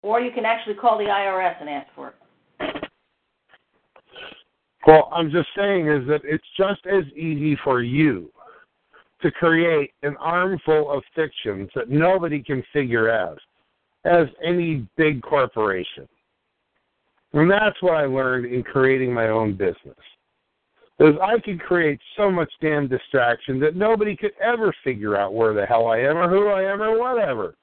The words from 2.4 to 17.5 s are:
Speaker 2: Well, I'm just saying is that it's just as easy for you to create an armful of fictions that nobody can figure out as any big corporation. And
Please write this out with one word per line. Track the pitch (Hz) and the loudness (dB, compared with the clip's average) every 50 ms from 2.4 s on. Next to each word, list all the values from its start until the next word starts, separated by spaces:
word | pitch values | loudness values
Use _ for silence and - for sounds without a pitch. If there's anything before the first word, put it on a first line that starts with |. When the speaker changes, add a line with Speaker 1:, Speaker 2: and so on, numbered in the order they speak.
| _ _ _ _ - - - - - - _ _ _ _ _ _ _ _ _ _ _ _ _ _ _ _ _ _ _ _ _ - _ _ - - - - - - _ _ _ _ _ _ _ _ - | _ _ _ _ -10 -10 -8 -10 -14 -14 _ _ _ _ _ _ _ _ _ _ _ _ _ _ _ _ _ _ _ _ _ -20 _ _ -20 -20 -20 -20 -20 -20 _ _ _ _ _ _ _ _ 6
Speaker 2:
Well, | - 156 156 151 - 147 | 8 8 8 8 4 -2
I'm | 170 170 151 | -4 -2 0
just | 143 175 151 - - | 0 -2 -2 -2 -4
saying | 196 202 202 202 185 160 | -4 -2 0 0 0 0
is | 151 151 143 127 131 | 0 0 0 0 -2
that | 151 147 - | -2 -2 -2
it's | 143 156 156 _ - - | -4 -6 -6 _ -10 -4
just | - 190 190 202 - _ | -2 -2 -2 -2 -6 _
as | 180 196 190 165 139 - | -2 -2 -2 -2 -2 -10
easy | 147 165 165 156 143 143 156 147 131 - | -8 -6 -4 -4 -2 0 0 -2 0 0
for | 143 131 123 120 | 0 0 0 0
you | 120 127 143 156 151 120 92 85 - _ _ - - - - _ _ _ _ _ _ _ - _ _ _ _ | 0 2 2 2 2 2 0 -6 -14 _ _ -20 -20 -20 -20 _ _ _ _ _ _ _ -20 _ _ _ _
to | - 170 - | -2 -2 -2
create | - - 170 160 165 170 170 165 151 143 135 _ _ - | 0 0 2 2 4 2 2 2 0 -2 -4 _ _ -8
an | 143 143 - | -8 -8 -4
armful | - 160 170 175 180 190 196 160 - - 156 156 147 143 | -4 -2 -2 0 0 -2 -4 -4 0 2 2 2 2 0
of | 143 139 - _ _ | -4 -6 -6 _ _
fictions | - 160 147 - - - 117 101 95 98 95 _ | -4 -4 -4 -6 -8 -6 -6 -6 -6 -8 -8 _
that | 135 120 117 | -8 -6 -2
nobody | 131 151 160 180 190 190 175 165 151 143 123 | 0 2 4 4 2 2 0 -2 -6 -6 -4
can | - 143 131 - - - | -6 -6 -6 -6 -4 -4
figure | 147 139 123 117 117 110 113 | -4 -2 0 0 2 2 2
out | 113 110 92 85 78 - _ _ _ _ _ _ _ _ _ _ _ _ _ | 2 0 -2 -4 -8 -14 _ _ _ _ _ _ _ _ _ _ _ _ _
as | 165 175 175 165 131 - - - | 2 4 4 2 2 -4 -10 -6
any | 165 175 180 170 165 160 139 113 - _ | -2 -2 -2 -2 -2 -4 -4 -6 -10 _
big | - 160 151 151 127 | 0 0 0 0 -2
corporation. | - - - 143 131 120 _ 113 107 104 95 92 90 - - - 67 _ _ _ _ _ _ _ _ _ _ _ _ _ _ _ _ _ _ _ _ _ _ _ _ _ - | -4 -2 0 0 0 0 _ -2 -2 0 0 -2 -6 -8 -12 -18 -20 _ _ _ _ _ _ _ _ _ _ _ _ _ _ _ _ _ _ _ _ _ _ _ _ _ 2
And | 147 156 170 | 2 4 4